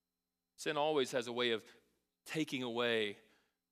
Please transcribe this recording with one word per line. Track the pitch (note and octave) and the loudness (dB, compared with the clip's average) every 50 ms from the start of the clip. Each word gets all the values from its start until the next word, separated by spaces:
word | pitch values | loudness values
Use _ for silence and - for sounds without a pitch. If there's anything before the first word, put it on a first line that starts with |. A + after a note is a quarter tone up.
| _ _ _ _ _ _ _ _ _ _ _ | _ _ _ _ _ _ _ _ _ _ _
Sin | - - D#3+ D3+ | -6 -4 -2 0
always | D3 D3 D#3 D#3 C#3+ C3 - | 0 2 2 2 2 2 0
has | D3 B2+ A2+ B2 | 0 -4 -4 -2
a | |
way | A#2 B2 B2 A#2+ | -2 0 2 2
of | A2+ G#2 - - - - _ _ _ _ _ _ _ _ - | 2 0 -4 -8 -20 -20 _ _ _ _ _ _ _ _ -12
taking | - - D#3+ D3+ - D3 B2+ | -6 -4 -4 -2 -2 -2 -4
away | B2+ A#2+ A#2 A#2+ A#2+ A#2+ A2+ A2 G#2+ G2+ G2+ - - _ _ _ _ _ _ _ _ _ | -4 -2 0 0 2 2 4 2 2 0 -2 -8 -14 _ _ _ _ _ _ _ _ _